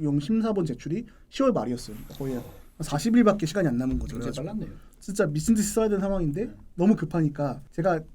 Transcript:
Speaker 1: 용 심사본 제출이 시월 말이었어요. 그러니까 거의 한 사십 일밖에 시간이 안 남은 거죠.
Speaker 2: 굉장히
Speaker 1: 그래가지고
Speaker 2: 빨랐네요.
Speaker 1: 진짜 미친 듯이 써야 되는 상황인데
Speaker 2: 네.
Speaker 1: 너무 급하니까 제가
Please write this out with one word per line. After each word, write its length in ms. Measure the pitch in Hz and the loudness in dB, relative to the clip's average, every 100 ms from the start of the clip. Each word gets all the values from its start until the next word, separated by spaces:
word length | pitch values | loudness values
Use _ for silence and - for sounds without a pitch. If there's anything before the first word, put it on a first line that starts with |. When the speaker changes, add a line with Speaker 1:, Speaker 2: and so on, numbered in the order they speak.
Speaker 1:
용 180 | 151 143 | 0 0
심사본 440 | 143 220 220 196 156 | 0 0 0 0 -2
제출이 400 | - 147 185 - - - | -4 -4 -6 -6 -16 -10
시월 220 | - 269 | 0 2
말이었어요. 440 | 165 110 120 - 107 | 2 0 -4 -8 -14
그러니까 180 | - - | -14 -8
거의 200 | 135 123 | -6 -6
한 80 | - - - - | -8 -16 -18 -10
사십 340 | 151 147 226 240 | -4 -2 2 6
일밖에 300 | 208 208 156 | 6 4 0
시간이 220 | 202 165 | 0 0
안 100 | 120 | 0
남은 220 | 131 127 | -2 -2
거죠. 160 | - - | -4 -6
Speaker 2:
굉장히 160 | 120 | -8
Speaker 1:
그래가지고 140 | 120 160 | -6 -6
Speaker 2:
빨랐네요. 340 | 214 - - - - | -6 -8 -12 -20 -20
Speaker 1:
진짜 240 | - 196 175 | -8 0 0
미친 260 | 151 156 | 2 2
듯이 200 | 220 196 | 2 2
써야 160 | 226 220 | 0 2
되는 100 | 196 | 2
상황인데 460 | 196 196 156 139 - | 0 0 0 -2 -6
Speaker 2:
네. 80 | - - - | -8 -10 2
Speaker 1:
너무 200 | 185 226 | 4 4
급하니까 680 | 156 175 151 143 143 117 - | 2 0 0 0 -4 -4 -10
제가 280 | - 180 160 156 | -2 0 0 -2